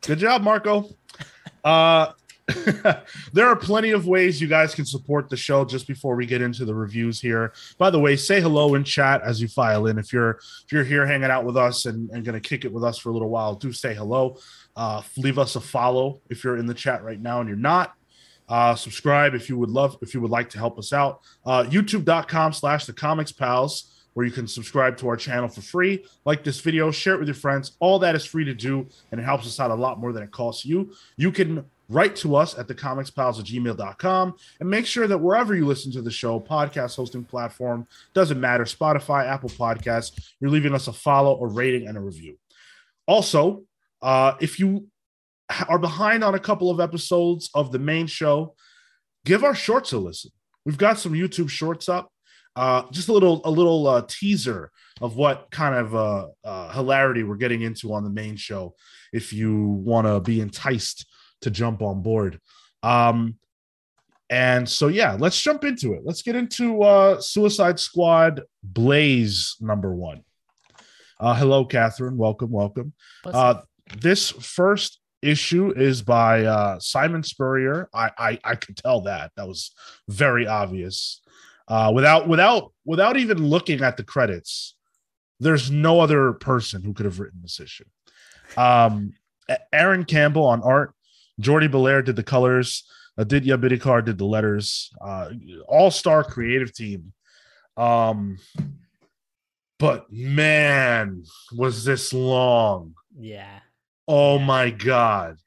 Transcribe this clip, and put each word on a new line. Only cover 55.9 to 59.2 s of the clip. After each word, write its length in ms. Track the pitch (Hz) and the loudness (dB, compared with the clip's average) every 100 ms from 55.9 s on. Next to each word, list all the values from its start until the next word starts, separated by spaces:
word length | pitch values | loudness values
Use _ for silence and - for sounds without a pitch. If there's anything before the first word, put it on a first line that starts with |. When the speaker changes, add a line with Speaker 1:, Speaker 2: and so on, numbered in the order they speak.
| 113 | -2
Speaker 1:
uh, 320 | 107 101 92 _ 110 | -2 -2 -8 _ -14
uh, 260 | 95 85 | -12 -10
hilarity 500 | 117 131 135 135 120 | -6 0 2 2 0
we're 120 | 107 104 | -4 -4
getting 260 | 123 117 | -4 -2
into 320 | 113 107 110 | -4 -8 -8
on 100 | 104 104 | -6 -6
the 40 | |
main 260 | 101 107 104 | -8 -8 -12
show, 360 | - 101 90 _ _ - _ | -10 -10 -10 _ _ -20 _
if 180 | 110 | -8